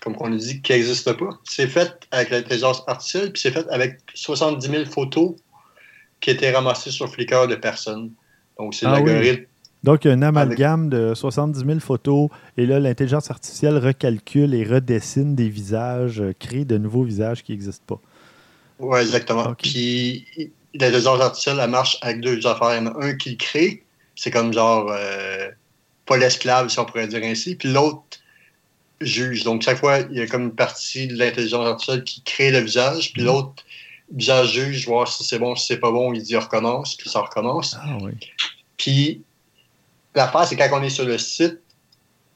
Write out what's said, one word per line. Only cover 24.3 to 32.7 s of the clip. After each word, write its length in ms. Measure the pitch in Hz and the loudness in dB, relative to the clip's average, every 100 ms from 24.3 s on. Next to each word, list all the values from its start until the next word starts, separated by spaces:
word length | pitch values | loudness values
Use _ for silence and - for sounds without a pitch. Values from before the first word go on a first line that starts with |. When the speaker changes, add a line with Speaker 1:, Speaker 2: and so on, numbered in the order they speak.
Speaker 1:
comme 200 | 117 117 | 0 2
genre, 380 | 110 113 110 104 | 2 4 2 0
euh, 580 | 101 101 98 98 95 95 - _ _ _ _ - | -4 -6 -6 -8 -8 -10 -14 _ _ _ _ 0
pas 100 | 131 | 4
l'esclave, 520 | 127 - 127 127 123 | 4 2 2 2 2
si 80 | - | -2
on 40 | |
pourrait 220 | 110 113 110 | -4 -4 -4
dire 140 | 113 | -4
ainsi, 320 | 113 113 180 | -4 -4 -6
puis 160 | 180 135 | -4 0
l'autre 300 | 139 151 147 - - _ _ _ _ _ _ _ - | 4 2 0 -12 -20 _ _ _ _ _ _ _ -10
juge. 440 | 135 120 127 117 | -4 -4 -4 -4
Donc, 180 | 117 113 | -2 -2
chaque 160 | 135 127 | 0 2
fois, 200 | 143 139 131 | 2 2 0
il 60 | 131 | -6
y 40 | |
a 60 | 113 | -4
comme 160 | 123 | -4
une 100 | 120 | -4
partie 520 | 113 127 - - 131 131 | -2 -2 -4 -10 -8 -6
de 100 | 120 | -2
l'intelligence 500 | 123 120 113 120 117 | -2 0 -2 0 -2
artificielle 380 | 113 - 131 | -2 -4 -4
qui 180 | - - | -6 -10
crée 280 | - - 135 | -6 0 2
le 80 | 127 | 4
visage, 520 | 110 | 2